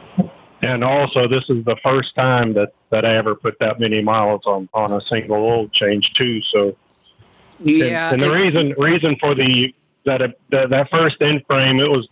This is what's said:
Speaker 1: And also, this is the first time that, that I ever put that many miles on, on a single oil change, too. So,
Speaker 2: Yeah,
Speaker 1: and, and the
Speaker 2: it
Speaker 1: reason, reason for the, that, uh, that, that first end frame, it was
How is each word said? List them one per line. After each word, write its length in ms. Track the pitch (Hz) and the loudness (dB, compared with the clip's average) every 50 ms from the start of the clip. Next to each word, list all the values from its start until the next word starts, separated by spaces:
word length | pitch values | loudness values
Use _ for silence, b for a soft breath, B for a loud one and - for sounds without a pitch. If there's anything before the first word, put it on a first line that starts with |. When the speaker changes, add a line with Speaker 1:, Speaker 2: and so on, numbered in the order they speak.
| - - - - 180 - - - - _ _ _ | -20 -8 -4 -4 -4 -4 -6 -16 -20 _ _ _
Speaker 1:
And 240 | - 120 127 120 120 | -4 -2 -2 0 0
also, 420 | 127 139 143 143 131 - 131 123 | 0 2 2 0 0 0 0 0
this 180 | 117 131 131 123 - | 2 0 -2 0 -2
is 160 | 131 117 113 | -4 -2 0
the 120 | 117 110 - - | -2 -4 -2 0
first 320 | 135 131 135 127 - - | 0 0 0 -2 -4 -4
time 380 | - 127 127 127 123 117 113 107 | -2 0 0 2 0 0 0 0
that, 180 | 104 104 - - _ _ _ | 0 -2 -2 -4 _ _ _
that 160 | 113 110 110 | -2 0 0
I 100 | 113 113 | 2 0
ever 180 | 110 107 110 104 | 0 0 -2 -4
put 240 | - - 113 - - | -2 -4 -6 -4 -2
that 200 | 117 107 107 117 | -4 -4 -2 -2
many 220 | 117 107 107 110 104 | -2 0 0 0 0
miles 400 | 107 110 110 104 104 107 98 - | 0 0 2 2 0 0 -2 -2
on, 220 | 104 101 95 95 90 - | -2 -2 -2 -4 -6 -4
on 180 | 110 107 104 101 | -4 -2 -2 -2
a 80 | 101 - - | -4 -4 -4
single 280 | 117 110 107 104 107 | -4 -4 -2 -2 -2
oil 320 | 107 107 113 117 117 107 104 | 0 2 2 0 0 -2 -2
change, 440 | - - 107 101 104 101 98 - - | -2 0 0 2 0 0 -2 -2 -2
too. 260 | - 131 123 113 110 - - - | -2 -2 0 -2 -4 -4 -2 0
So, 240 | 104 101 101 95 - _ _ _ _ _ _ _ _ - _ _ _ _ - - - | 0 0 0 -2 -6 _ _ _ _ _ _ _ _ -20 _ _ _ _ -20 -20 -6
Speaker 2:
Yeah, 520 | 175 151 151 160 160 165 170 165 165 165 135 | -2 0 2 2 2 0 -2 -2 -2 -2 0
Speaker 1:
and, 100 | 127 143 | 0 2
and 0 | |
the 120 | 147 156 | 2 2
Speaker 2:
it 60 | 180 | 2
Speaker 1:
reason, 340 | 196 180 147 165 156 143 - 139 | 2 2 2 0 0 0 0 0
reason 380 | 143 156 170 170 156 160 143 - | 0 2 2 2 2 0 0 0
for 140 | - 147 143 | 0 0 0
the, 400 | 131 135 127 131 120 127 127 - _ _ _ _ _ _ | 2 2 2 2 2 0 -2 -4 _ _ _ _ _ _
that, 160 | 139 135 123 127 | -2 0 0 -2
uh, 60 | 120 113 - _ _ | -2 -4 -10 _ _
that, 200 | 143 135 135 127 | 0 0 2 2
that 200 | 131 135 139 - | 0 0 0 0
first 300 | - 165 165 156 - - | 0 0 2 0 0 0
end 240 | 151 147 151 139 - | 0 0 0 -2 -2
frame, 320 | - 143 135 131 131 131 131 | -2 0 0 2 2 2 2
it 120 | 143 147 | 2 2
was 180 | 143 127 113 - | 0 0 -2 -4